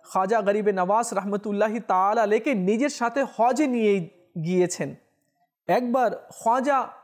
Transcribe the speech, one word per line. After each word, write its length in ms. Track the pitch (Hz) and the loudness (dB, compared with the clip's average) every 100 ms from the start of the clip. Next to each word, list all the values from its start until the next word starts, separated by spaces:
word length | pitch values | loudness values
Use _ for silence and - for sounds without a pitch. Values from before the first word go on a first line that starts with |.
| - | -6
খাজা 280 | 190 190 226 | -2 0 0
গরিবে 300 | 202 208 208 | 2 0 0
নওয়াজ 420 | 190 180 214 233 | 0 0 0 0
রহমতুল্লাহি 680 | 196 196 202 208 202 214 226 | -4 -4 -4 -4 -2 -2 -2
তাআলা 420 | - 185 196 214 | -2 0 2 2
আলাইহকে 320 | 208 220 294 | 2 2 0
নিজের 360 | 233 185 220 285 | 0 0 0 0
সাথে 360 | - 233 233 262 - | -2 -4 -2 -4 0
হজে 300 | 233 254 294 | 2 2 0
নিয়ে 420 | 240 214 196 165 _ _ 175 160 | 2 2 2 -2 _ _ -8 -2
গিয়েছেন। 500 | 185 180 - 143 147 _ _ _ _ _ _ - | 2 0 -2 -8 -10 _ _ _ _ _ _ -2
একবার 600 | 247 247 262 233 - - - | 0 0 0 0 -2 -12 -6
খাজা 440 | 226 247 262 269 226 - | 0 0 2 0 -2 -10